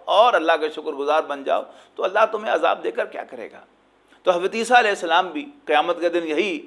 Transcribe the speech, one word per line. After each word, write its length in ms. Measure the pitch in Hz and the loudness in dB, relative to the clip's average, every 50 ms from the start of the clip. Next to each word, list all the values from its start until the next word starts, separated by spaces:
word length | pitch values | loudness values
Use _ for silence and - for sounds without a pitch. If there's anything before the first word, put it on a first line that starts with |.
| - | -6
اور 280 | - 170 196 233 247 220 | 0 4 6 6 6 6
اللہ 180 | 170 160 165 | 2 2 4
کا 180 | 165 156 151 156 | 2 2 0 -4
شکر 220 | 156 160 151 156 | -6 -6 -8 -8
گزار 300 | 147 135 143 143 151 156 | -6 -4 -2 0 0 0
بن 220 | 151 143 143 139 135 | 0 -2 -8 -8 -4
جاؤ 200 | 147 160 - - - - - - _ _ | -2 -2 -2 -2 -6 -16 -20 -20 _ _
تو 80 | - - | -4 -4
اللہ 160 | 190 185 214 220 208 | -2 2 2 2 2
تمہیں 220 | - 208 214 233 285 | 0 -4 -4 -2 -2
عذاب 300 | 330 165 170 202 196 160 | 0 2 0 0 0 -4
دے 80 | - | -8
کر 140 | - - 214 | -4 -4 -6
کیا 180 | - - - - | -6 -6 -12 -12
کرے 280 | - - - 104 82 | -12 -14 -16 -16 -16
گا؟ 140 | - - - _ _ _ _ _ _ _ _ _ _ _ - | -16 -20 -20 _ _ _ _ _ _ _ _ _ _ _ 0
تو 80 | 175 | 0
حضرت 240 | 180 175 180 196 208 | 0 2 0 -2 -2
عیسیٰ 220 | 226 226 220 254 247 | -2 0 4 4 4
علیہ 120 | 233 208 | 6 4
السلام 400 | 202 - 180 165 160 175 185 180 | 0 -2 -2 0 2 2 2 0
بھی 160 | 156 147 143 147 - _ _ | -4 -10 -10 -10 -16 _ _
قیامت 340 | - 151 151 160 175 170 165 | 0 2 2 2 2 -2 -2
کے 100 | 170 170 | -2 0
دن 180 | 165 170 170 156 | 0 0 -2 -2
یہی 340 | 151 160 208 202 165 143 - | -2 -2 -2 -2 -2 -6 -4